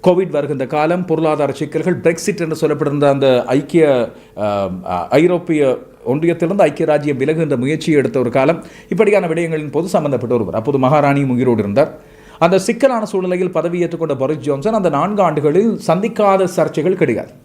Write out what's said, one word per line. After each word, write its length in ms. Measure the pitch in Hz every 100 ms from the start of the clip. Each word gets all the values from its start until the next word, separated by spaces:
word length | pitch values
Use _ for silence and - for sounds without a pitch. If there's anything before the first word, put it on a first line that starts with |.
கோவிட் 260 | 180 175 180
வருகின்ற 380 | 147 143 139 127
காலம், 380 | 151 156 180
பொருளாதார 460 | 175 160 160 151 139
சிக்கல்கள், 480 | 131 151 160 170 147
பிரெக்சிட் 420 | 160 170 - 175
என்று 160 | 165 156
சொல்லப்படுகின்ற 420 | 156 139 147 143
அந்த 400 | 143 139 135 123
ஐக்கிய, 680 | 120 135 151 170 151 127 113 - - -
ஆ, 320 | 104 101 95 90
ஆ, 220 | 90 90 82
ஐரோப்பிய 680 | 139 175 175 175 156 135 123 - - -
ஒன்றியத்திலிருந்து 540 | 139 170 170 170 202
ஐக்கிய 240 | 160 -
ராஜ்யம் 340 | 156 151 147 127
விலகுகின்ற 380 | 135 160 156 131
முயற்சியை 420 | 127 156 175 147
எடுத்த 200 | 127 131
ஒரு 100 | 123
காலம், 340 | 135 135 - - - -
இப்படியான 380 | 180 214 202 175
விடயங்களின் 440 | 170 170 160 151
போது 160 | 147 175
சம்பந்தப்பட்ட 480 | 175 147 127 117
ஒருவர். 180 | 120 95
அப்போது 240 | 98 117 135
மகாராணியும் 520 | 131 151 143 143 135
உயிரோடு 300 | 123 127 110
இருந்தார். 400 | 101 107 156 - - - - -
அந்த 200 | 170 190
சிக்கலான 460 | 190 233 269 240
சூழ்நிலையில் 480 | 214 196 185 180 185
பதவியேற்றுக் 440 | 175 165 175 170 170
கொண்ட 180 | 160
போரிஸ் 220 | 135 135 151
ஜான்சன் 360 | 131 139 202
அந்த 160 | 226 180
நான்கு 320 | 139 175 208
ஆண்டுகளில் 580 | 175 147 147 165 226 - -
சந்திக்காத 600 | 170 226 233 202 190 180
சர்ச்சைகள் 380 | 180 151 - 160
கிடையாது. 380 | 196 143 101 - -